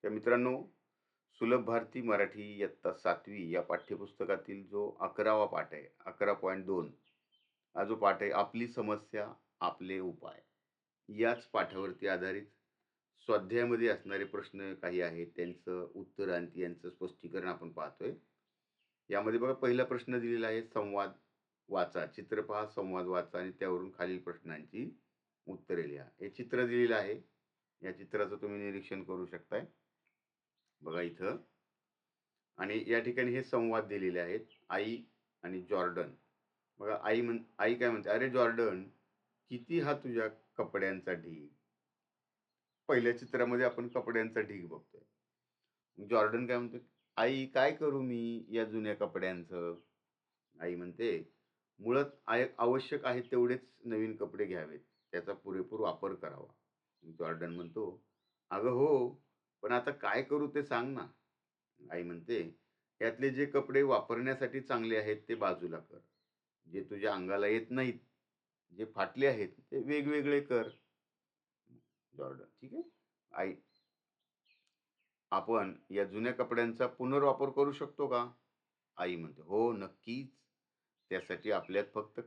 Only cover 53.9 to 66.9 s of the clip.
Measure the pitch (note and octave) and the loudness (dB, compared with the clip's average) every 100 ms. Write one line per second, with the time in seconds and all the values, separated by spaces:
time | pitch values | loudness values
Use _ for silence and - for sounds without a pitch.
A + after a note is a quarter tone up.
53.9 | A2 A2 G#2+ F#2+ F#2 G2+ F2+ D#2 D2+ _ | 0 0 -2 -6 -2 -2 -2 -6 -12 _
54.9 | _ _ F2 F2 G2 G2 F#2+ F#2 - G2+ | _ _ -8 -6 -8 -6 -4 -4 -2 -2
55.9 | F2 G2 F#2 E2 C#2 C#2+ - _ _ _ | -2 -6 -6 -10 -12 -16 -20 _ _ _
56.9 | _ E2 E2 D#2+ E2 E2+ E2+ E2+ E2 G2+ | _ -20 -6 -4 -4 -4 -6 -8 -6 -6
57.9 | F#2 _ _ _ _ _ F#2+ A#2 B2 C#3+ | -8 _ _ _ _ _ 0 2 4 6
58.9 | C#3 B2 - _ _ _ _ G#2+ B2 B2 | 6 4 -2 _ _ _ _ 2 2 2
59.9 | C#3+ G2+ A2 C3+ D3 D3 C#3+ C#3+ A#2+ B2+ | -2 0 0 2 0 2 0 0 0 -2
60.9 | C3 F2+ _ _ _ _ _ _ _ - | -6 -10 _ _ _ _ _ _ _ -10
61.9 | E2+ F2 E2+ E2 - E2 E2 _ _ _ | -6 -6 -8 -4 -4 -4 -10 _ _ _
62.9 | _ A2+ A2+ C3+ B2+ C#3+ C#3+ C#3 C3 C#3 | _ -2 2 0 2 2 2 4 4 6
63.9 | A#2+ - A#2 B2+ C3 C3 C3+ C3 B2 A2+ | 4 2 -2 0 0 -2 -4 -2 -2 2
64.9 | A2 G#2+ G#2+ - A2+ G2 F2 F2 D#2+ - | 0 2 -2 -2 0 0 0 -4 -8 -12
65.9 | E2+ _ _ _ _ _ _ E2 F2+ F#2 | -20 _ _ _ _ _ _ -10 -8 -8